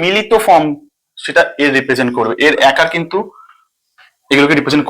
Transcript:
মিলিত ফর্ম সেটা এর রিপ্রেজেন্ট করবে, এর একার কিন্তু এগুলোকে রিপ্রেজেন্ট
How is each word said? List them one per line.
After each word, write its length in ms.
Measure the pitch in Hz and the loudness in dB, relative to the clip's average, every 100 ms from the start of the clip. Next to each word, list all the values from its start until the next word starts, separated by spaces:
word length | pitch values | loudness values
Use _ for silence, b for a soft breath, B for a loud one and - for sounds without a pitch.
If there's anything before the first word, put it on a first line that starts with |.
মিলিত 300 | 175 208 208 220 208 | -2 -2 0 0 4
ফর্ম 200 | 160 156 143 _ _ _ - | 2 2 -6 _ _ _ -16
সেটা 240 | - 170 - - | -4 -2 -2 0
এর 80 | 143 131 | 0 0
রিপ্রেজেন্ট 320 | 131 127 120 120 | -2 -2 -2 -2
করবে, 180 | 110 - 147 | -4 0 0
এর 80 | - 135 | 4 2
একার 180 | 135 165 | 2 -2
কিন্তু 240 | 170 165 185 - - - _ _ _ _ _ b _ - | -2 -6 -6 -8 -14 -20 _ _ _ _ _ b _ -2
এগুলোকে 220 | 139 143 147 | 2 4 2
রিপ্রেজেন্ট 280 | 139 147 143 | 0 -2 2